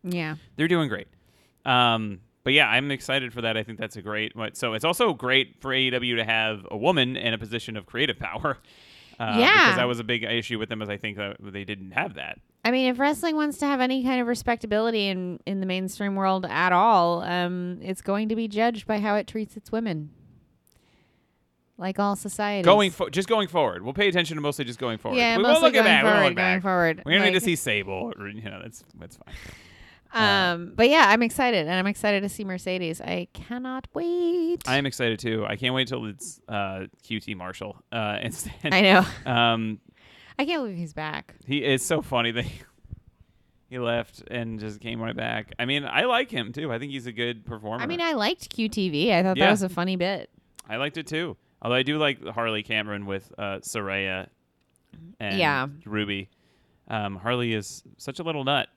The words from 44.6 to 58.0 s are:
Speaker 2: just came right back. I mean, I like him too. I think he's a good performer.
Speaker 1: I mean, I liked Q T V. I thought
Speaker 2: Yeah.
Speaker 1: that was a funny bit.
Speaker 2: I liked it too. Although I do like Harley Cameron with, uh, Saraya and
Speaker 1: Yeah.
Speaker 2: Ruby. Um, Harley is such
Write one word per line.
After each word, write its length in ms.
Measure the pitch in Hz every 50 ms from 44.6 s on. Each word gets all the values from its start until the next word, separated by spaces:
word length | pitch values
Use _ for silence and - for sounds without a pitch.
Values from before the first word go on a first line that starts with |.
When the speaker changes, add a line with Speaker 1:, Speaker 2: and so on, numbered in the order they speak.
Speaker 2:
just 200 | 107 107 104 104
came 200 | 110 117 117 113
right 140 | 113 117 117
back. 360 | 123 113 117 117 110 107 - - -
I 60 | 120
mean, 200 | 127 139 147 143
I 180 | - - 143 214
like 260 | 254 240 233 277 -
him 220 | 226 123 113 104
too. 200 | 117 143 160 143
I 60 | 117 117
think 140 | 139 143
he's 140 | 135 135 117
a 60 | 123
good 320 | 110 113 120 120 120 110 101
performer. 380 | - 117 107 107 104 110 123
Speaker 1:
I 40 | -
mean, 140 | 285 349 349
I 120 | 339 330
liked 360 | 311 233 208 214 359 _ - -
Q 180 | - - 220 214
T 220 | - 214 190 180
V. 220 | 151 143 160 240
I 120 | 196 170 185
thought 120 | 190 185
Speaker 2:
Yeah. 100 | 135 190
Speaker 1:
that 40 | 202
was 140 | 214 202 196
a 40 | 180
funny 280 | 185 175 175 185 190
bit. 340 | 180 170 190 196 151 - _ _ _ _ _ _ - _ -
Speaker 2:
I 80 | 107
liked 200 | 117 139 151 147
it 120 | 165 151 -
too. 280 | 156 156 175 160 - _ _ _ _ _
Although 140 | - 113 123
I 60 | 127
do 160 | 131 135 151 151
like 260 | 151 143 135 - -
Harley 380 | 85 110 117 117 113 110 107
Cameron 440 | 107 - 113 107 104 104 104 101 101
with, 260 | 98 98 98 98 - -
uh, 220 | - 104 101 98 -
Saraya 680 | - - - 113 101 98 98 98 98 95 92 95 92 - _ _ _ _ _ _ _ _ _ _ _ _ - - 165 170 208 _
and 200 | 107 101 196 196
Speaker 1:
Yeah. 280 | 170 151 143 131 131 143 143 156 -
Speaker 2:
Ruby. 420 | 107 107 107 107 101 101 98 95 _ _ _ _ _ _ _ _ _ _ _ _
Um, 300 | - 113 110 104 101 98
Harley 360 | 90 95 117 123 123 120 117
is 300 | 110 107 98 - - - _ - -
such 240 | _